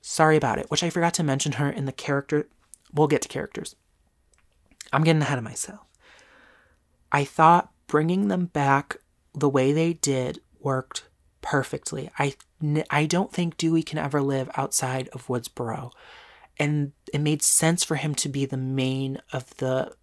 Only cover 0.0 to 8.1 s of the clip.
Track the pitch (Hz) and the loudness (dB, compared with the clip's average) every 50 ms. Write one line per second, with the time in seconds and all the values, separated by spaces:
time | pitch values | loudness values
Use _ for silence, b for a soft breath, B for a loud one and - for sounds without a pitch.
0 | - - - - 160 156 156 151 143 123 113 - - - 151 147 - 170 - 180 | -10 -8 2 4 4 6 6 4 4 2 -2 -2 -2 -2 -2 -2 -2 0 0 2
1 | 170 170 170 - 165 147 135 139 - 156 131 110 147 143 - - 139 135 - - | 0 0 0 0 0 0 0 0 0 -2 -2 0 -2 -2 -2 -2 -6 -6 -6 -8
2 | - - 143 139 139 - 151 147 151 _ _ _ _ _ - _ _ _ - 147 | -4 -2 -2 -2 -2 0 -2 -2 -2 _ _ _ _ _ -20 _ _ _ 2 2
3 | 156 147 147 131 - - - - - - _ - - - - _ _ _ _ _ | 4 4 4 0 0 -4 -6 -8 -8 -8 _ -12 -12 -12 -16 _ _ _ _ _
4 | _ _ _ _ _ _ _ _ _ _ _ _ _ _ _ _ - - - 139 | _ _ _ _ _ _ _ _ _ _ _ _ _ _ _ _ -14 -4 -2 2
5 | 156 160 165 156 151 - 143 127 113 107 - - - - 196 - - _ _ b | 4 4 4 4 2 0 -2 -4 -4 -8 -8 -10 -10 -10 -12 -20 -20 _ _ b
6 | b b b b b b b b b b b b b b b b b b _ _ | b b b b b b b b b b b b b b b b b b _ _
7 | _ _ - 143 143 - - - 160 160 175 175 - - _ _ _ - - 147 | _ _ 0 0 0 0 2 6 8 8 8 6 4 0 _ _ _ 0 2 2
8 | 156 165 | 4 4